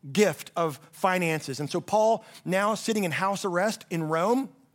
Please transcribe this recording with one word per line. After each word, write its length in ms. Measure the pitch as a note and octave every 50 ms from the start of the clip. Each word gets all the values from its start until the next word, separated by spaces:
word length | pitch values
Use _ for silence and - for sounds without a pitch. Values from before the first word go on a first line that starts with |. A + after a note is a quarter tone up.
| - C#3+
gift 400 | C3+ F3+ G#3 F#3+ D3 - - - _ -
of 200 | E3+ D#3+ C#3+ A#2 - -
finances. 680 | - - - F#3+ F3+ F#3 F3+ E3 D#3+ D#3 - - C3+ B2
And 80 | D3+ C#3
so 100 | - F3
Paul, 460 | - - - G#3+ G#3+ A3 A3+ A3 A3 - - - _
now 320 | E3 F3+ F#3+ G3+ G#3 A3
sitting 300 | G3 - - A3+ G#3+ G3+
in 60 | F3
house 340 | D3 C3+ F3+ G3 G3+ F#3 -
arrest 400 | G3+ F3 F3 F#3 A3 A3 - - _
in 140 | - E3 D#3+
Rome 460 | D#3 D#3+ D#3+ E3+ G3+ A#3+ C4 C#4 - - _ _ _ _